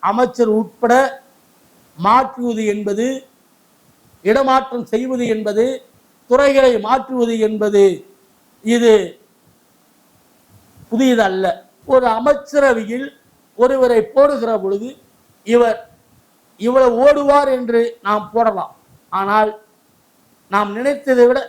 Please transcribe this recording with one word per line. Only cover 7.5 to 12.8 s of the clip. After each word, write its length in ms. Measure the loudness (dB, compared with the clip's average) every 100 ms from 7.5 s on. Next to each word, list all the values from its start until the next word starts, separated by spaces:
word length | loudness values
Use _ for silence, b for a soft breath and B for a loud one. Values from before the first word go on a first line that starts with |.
| -2 0 4 4 2 -12 _ _ _ _ _
இது 280 | -2 2 4 4 2 -10 _ _ _ _ _ _ _ _ _ _ _ _ _ _ _ _ -8
புதியதல்ல. 600 | -2 0 2 0 0 -4 -6 _ _ 0
ஒரு 200 | 2 2 0
அமைச்சரவையில் 920 | 2 0 0 0 2 0